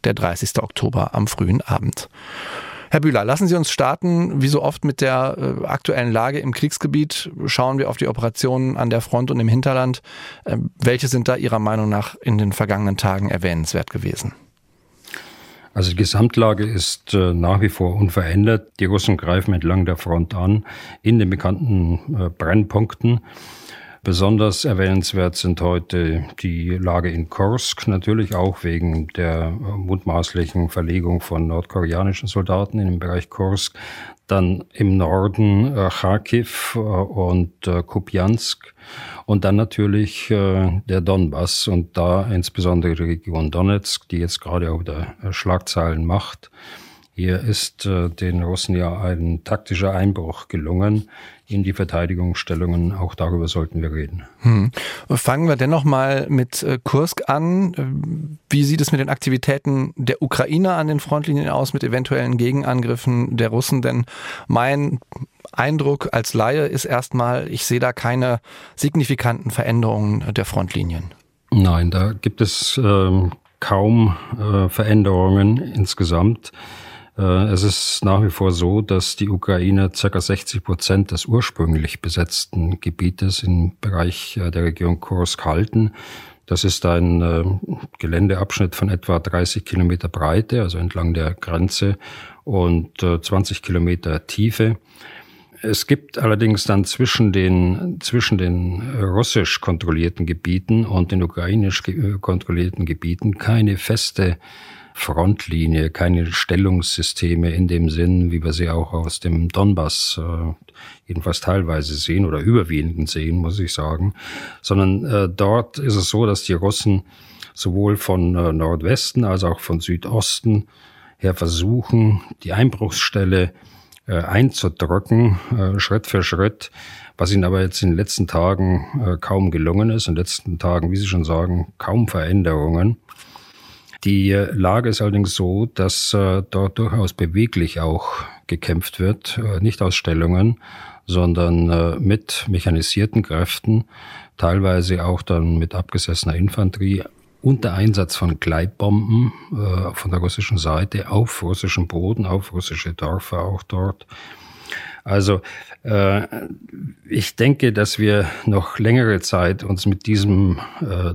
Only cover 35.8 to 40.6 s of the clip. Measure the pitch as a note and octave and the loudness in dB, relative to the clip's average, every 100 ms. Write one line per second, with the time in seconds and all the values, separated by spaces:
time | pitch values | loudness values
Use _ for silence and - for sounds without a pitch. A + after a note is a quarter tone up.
35.8 | F#2+ - F#2+ G#2 - A#2 A#2 - - A#2 | 0 0 0 0 2 0 0 -6 -6 -4
36.8 | G#2+ F#2 G2 - F2+ F2+ F2 _ - F2 | -2 0 -2 0 2 2 0 _ -2 -2
37.8 | E2 G#2 F#2+ G2 F#2 A2+ - - - - | -2 -4 -2 0 2 2 -2 -8 -12 -20
38.8 | - - - - - G#2 G2 G2+ A2 - | -20 -18 -16 -12 0 2 4 2 2 0
39.8 | G#2 G2+ G#2 - - G#2+ G2 F#2+ | 0 2 0 -4 -2 2 2 2